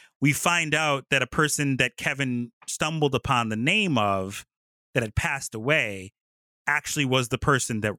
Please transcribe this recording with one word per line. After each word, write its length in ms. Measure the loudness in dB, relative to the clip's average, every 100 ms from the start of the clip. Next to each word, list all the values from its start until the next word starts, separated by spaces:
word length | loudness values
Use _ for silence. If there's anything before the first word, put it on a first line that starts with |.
| -20 0
we 100 | 0
find 420 | 2 2 2 2
out 320 | 0 2 0 0
that 120 | 0
a 60 | 0
person 500 | 0 0 2 0 2
that 200 | 0 0
Kevin 540 | -4 -2 -2 -2 -6 _ -12
stumbled 460 | -4 -2 0 2 0
upon 340 | 2 0 2
the 80 | 0
name 400 | 0 2 2 2
of 480 | 2 2 -2 -10 -16 _ _ _ _
that 80 | -4
had 140 | -2 -2
passed 400 | -2 -4 -8 -6
away 580 | 0 0 0 -6 -12 _ _ _ _ _ -2
actually 360 | -2 -2 -2 2
was 240 | 2 0
the 80 | -2
person 420 | 2 0 0 -2
that 140 | -2